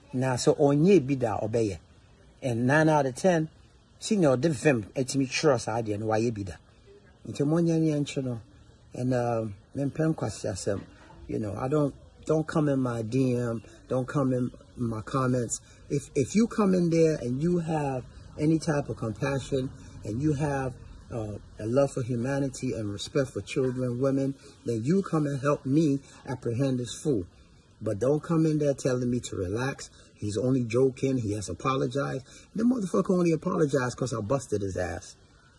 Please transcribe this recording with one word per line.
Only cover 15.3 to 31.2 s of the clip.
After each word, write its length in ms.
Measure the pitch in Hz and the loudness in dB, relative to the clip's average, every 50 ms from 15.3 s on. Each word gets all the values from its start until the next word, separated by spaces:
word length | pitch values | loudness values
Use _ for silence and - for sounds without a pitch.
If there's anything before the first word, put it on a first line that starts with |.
| 127 123 117 101 - - - - - - - - | 2 0 0 -2 -6 -8 -10 -16 -20 -16 -8 -4
If, 200 | 147 139 - - - | -4 -4 -4 -2 0
if 200 | 147 127 - - | 0 0 2 4
you 120 | 202 233 | 2 2
come 260 | 226 - 220 208 190 185 | 2 2 2 2 4 4
in 160 | 180 175 165 | 4 4 4
there 260 | 160 165 165 160 156 | 4 6 6 4 4
and 260 | - - 120 127 135 | 0 -2 -4 -2 0
you 180 | 156 175 175 170 | 2 2 2 2
have 440 | 160 156 160 151 147 139 131 127 - - - - - - - | 0 0 -2 0 0 -2 -2 -4 -8 -10 -18 -20 -18 -14 -6
any 220 | - 151 156 160 156 | 0 2 2 2 2
type 300 | - 170 147 143 135 - | 2 0 0 0 -2 -4
of 80 | 110 | -6
compassion 720 | - 123 113 104 - 147 139 139 131 - - 143 131 131 135 - - - - - - - | -4 -4 -6 -4 -2 -2 -2 -2 -2 -2 -2 -2 -2 -2 -4 -8 -12 -18 -16 -16 -12 -8
and 180 | - 107 123 | -6 -4 0
you 120 | 147 156 147 | 0 0 0
have, 400 | 131 156 143 139 135 131 127 127 - - - - - - - | 0 0 -2 -2 -2 -4 -4 -6 -10 -18 -18 -18 -18 -14 -10
uh, 260 | - 117 107 104 101 - - - - - | -8 -6 -6 -6 -8 -12 -14 -16 -14 -8
a 80 | 107 | -4
love 240 | 113 120 139 139 135 | 0 2 2 2 2
for 100 | - 135 | 0 -6
humanity 720 | 120 110 127 117 113 135 139 139 139 135 131 - 131 127 - | -4 -4 -2 -2 -2 -2 -2 -2 -2 -4 -4 -6 -6 -4 -4
and 180 | 110 107 101 | -4 -6 -6
respect 380 | 101 95 - - - 147 131 127 | -6 -8 -8 -4 -2 -2 -2 -2
for 100 | - 104 | -4 -10
children, 640 | 98 - - 143 131 131 123 127 127 123 120 120 | -8 -4 -2 -2 -2 -2 -2 -2 -4 -4 -2 0
women, 320 | 135 135 135 139 135 135 139 - - - - - - | 0 0 2 0 0 -2 -4 -6 -14 -20 -20 -10 -6
then 180 | 123 117 110 113 | -4 -4 -2 0
you 200 | 135 185 196 185 | 2 2 2 2
come 240 | - 170 156 151 | 0 0 0 0
and 120 | 143 143 131 | 0 -2 0
help 240 | 127 143 147 - - | 0 0 0 0 0
me 360 | 131 135 156 170 143 139 139 - - - - - | 2 4 4 4 4 2 0 -2 -10 -20 -16 -8
apprehend 520 | - 127 - - 120 113 117 139 135 127 123 | -8 -8 -4 -4 -4 0 0 0 0 0 -2
this 160 | 120 110 - | -4 -6 -8
fool. 320 | - - 160 131 101 92 - - - - _ - - _ _ _ - | -6 -2 0 0 0 -2 -6 -12 -20 -20 _ -20 -20 _ _ _ -6
But 200 | - 110 104 98 | -4 -4 -2 0
don't 240 | 123 135 151 151 - | 2 2 2 0 0
come 240 | - 170 160 160 | 0 2 2 4
in 100 | 156 151 | 4 2
there 160 | 151 147 143 135 | 2 2 2 0
telling 380 | - - 139 127 123 127 123 | 2 0 0 0 2 0 0
me 80 | 123 120 | -2 -2
to 140 | - - 107 | -4 -4 -6
relax. 560 | 98 92 87 101 120 127 139 135 - - - - - - - _ | -4 -4 -2 -2 -2 -4 -4 -6 -8 -12 -18 -18 -20 -20 -20 _
He's 200 | - 107 104 98 | -8 -6 -2 -2
only 280 | 107 127 127 131 131 123 | 0 2 2 2 2 0
joking. 560 | 110 113 123 135 131 123 - - 135 131 | 2 2 4 4 4 2 0 -2 0 0
He 140 | 127 | 0